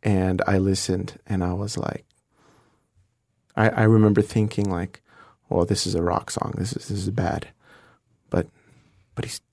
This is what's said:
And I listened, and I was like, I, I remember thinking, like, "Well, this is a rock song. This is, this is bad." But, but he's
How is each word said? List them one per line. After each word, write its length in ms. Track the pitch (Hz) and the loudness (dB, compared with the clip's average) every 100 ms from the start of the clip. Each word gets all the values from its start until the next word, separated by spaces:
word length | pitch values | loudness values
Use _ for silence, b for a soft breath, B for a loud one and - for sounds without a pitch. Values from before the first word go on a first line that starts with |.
And 380 | 104 98 95 95 - | 2 2 2 0 2
I 100 | 98 | 2
listened, 600 | 95 95 - 92 92 - - | 2 0 -2 -4 -4 -12 -6
and 160 | 98 | -2
I 100 | 90 | -2
was 240 | 90 104 - | -4 -6 -6
like, 280 | - - _ _ _ b b b b b b b _ _ _ _ _ - | -6 -8 _ _ _ b b b b b b b _ _ _ _ _ 0
I, 140 | 110 | 2
I 140 | - | 4
remember 380 | 110 110 107 104 | 6 8 6 6
thinking, 480 | 104 113 107 - 101 | 2 0 0 -2 -2
like, 320 | 87 95 - b b b b _ | -2 -6 -10 b b b b _
"Well, 160 | 87 87 | 0 0
this 200 | 101 90 | 0 -2
is 80 | 85 | -2
a 60 | |
rock 280 | 87 - - | 0 -2 -4
song. 220 | - - - | -6 -6 -4
This 140 | 107 | -6
is, 140 | - - | -6 -8
this 100 | 101 | -6
is 100 | 95 | -4
bad." 380 | 107 87 - - _ b b b b b _ _ | -2 -2 -4 -8 _ b b b b b _ _
But, 180 | - - b b b b b b - | -4 -4 b b b b b b -12
but 100 | - | -10
he's 160 | - _ | -10 _